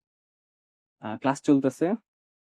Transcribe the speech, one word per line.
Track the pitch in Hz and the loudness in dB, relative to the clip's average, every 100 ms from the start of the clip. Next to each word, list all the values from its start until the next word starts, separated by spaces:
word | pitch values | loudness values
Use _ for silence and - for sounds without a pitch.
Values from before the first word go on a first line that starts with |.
| _ _ _ _ _ _ _ _ _ _ | _ _ _ _ _ _ _ _ _ _
আহ, | 107 117 | -12 -4
ক্লাস | 131 139 | -4 0
চলতেছে। | - 139 135 - 165 226 _ _ _ _ | 2 2 2 0 -2 -4 _ _ _ _